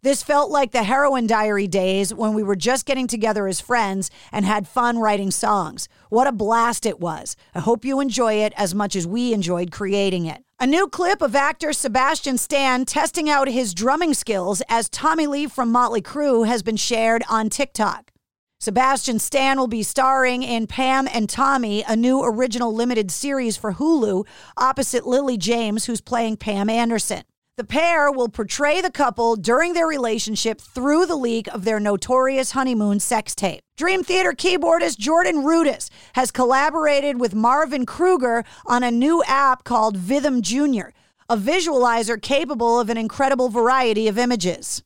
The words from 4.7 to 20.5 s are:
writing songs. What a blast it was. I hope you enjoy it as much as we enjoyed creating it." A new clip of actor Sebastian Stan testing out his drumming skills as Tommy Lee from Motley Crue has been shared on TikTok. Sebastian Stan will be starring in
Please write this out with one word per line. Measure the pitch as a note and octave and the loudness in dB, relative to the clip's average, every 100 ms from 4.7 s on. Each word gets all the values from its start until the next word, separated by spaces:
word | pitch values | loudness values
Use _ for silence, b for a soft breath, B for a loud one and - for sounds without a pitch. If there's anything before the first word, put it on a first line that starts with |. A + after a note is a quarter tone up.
| - A#3+ A#3 | -2 0 2
writing | A3 G3+ G3 | 0 0 -2
songs. | F3+ A3+ G#3 D#3+ - - b b | -2 0 0 -2 -8 -14 b b
What | A3 C4 | 2 2
a | |
blast | A3+ G#3 A#3 A#3 A#3 A3+ | 0 0 2 2 0 -4
it | F#3 | -4
was. | E3+ D#3 - - b | -6 -8 -12 -16 b
I | - | -6
hope | E3+ A#3 B3+ | 0 0 0
you | C4+ | -2
enjoy | C#4 A3 A#3 G#3+ | -2 0 0 2
it | G#3+ G#3 | 0 -2
as | G3 | -4
much | G3 G3+ G3 | -2 -2 -4
as | E3+ | -4
we | G#3+ B3 | -4 -2
enjoyed | A3 E3+ F3+ F3+ | 0 -2 -2 -4
creating | - G3 G3+ G3 F3+ E3 | -6 -4 0 0 -2 -6
it." | - _ _ | -8 _ _
A | B3+ | 0
new | D#4+ F4 | 2 0
clip | - F4 G4 | 0 0 0
of | D4 A#3 | 0 2
actor | C#4 D#4 D4+ | 0 -2 -4
Sebastian | D4+ C4 A3 C4 D#4+ - B3+ | -4 -2 0 2 0 -2 -4
Stan | - C#4 C4+ B3+ B3+ | 0 0 2 0 0
testing | D4 D#4+ - D4+ | -2 -2 -2 0
out | D4 C4+ | 2 2
his | A#3+ A#3+ E3+ | 0 -2 -2
drumming | A3+ D4 E4+ C#4 | 0 2 0 -2
skills | - G3+ F3+ F#3+ - | -2 -2 -2 -4 0
as | A#3 A3 | -2 -2
Tommy | - D4+ D#4+ D4 | -2 0 0 0
Lee | C#4+ D4 | -2 -4
from | - A#3+ | -4 0
Motley | A#3 A#3+ A3+ | 2 2 0
Crue | - C#4+ D4 A#3+ A3 | -4 -2 2 2 2
has | A#3+ | 0
been | G#3+ A3 | -2 -2
shared | - A#3 A3+ A3+ A3+ | -2 0 2 2 0
on | A3 A3 | -2 -2
TikTok. | - C#4 - G#3 - _ _ _ _ _ _ | -2 -4 -2 -2 -2 _ _ _ _ _ _
Sebastian | - G3+ C4 C4+ - A3+ | -2 2 2 2 0 -2
Stan | - C#4 C4+ C4+ | 0 0 2 2
will | B3+ | 0
be | A3+ | -2
starring | G#3 - C4 C4+ B3+ B3 | -4 0 2 4 2 0
in | B3+ | -4